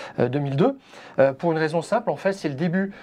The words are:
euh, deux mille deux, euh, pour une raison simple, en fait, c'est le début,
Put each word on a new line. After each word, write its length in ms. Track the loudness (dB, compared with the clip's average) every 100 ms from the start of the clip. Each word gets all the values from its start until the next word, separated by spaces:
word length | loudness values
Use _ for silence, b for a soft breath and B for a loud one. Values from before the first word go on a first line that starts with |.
| B -2
euh, 80 | 0
deux 120 | 0
mille 180 | -2 2
deux, 200 | 2 2 B B B 2
euh, 120 | 2
pour 220 | 4 -2
une 40 | 0
raison 240 | 0 -2
simple, 280 | 0 -2 -2
en 80 | -2
fait, 160 | -2
c'est 160 | -2 -4
le 60 | -2
début, 360 | 0 0 -2 B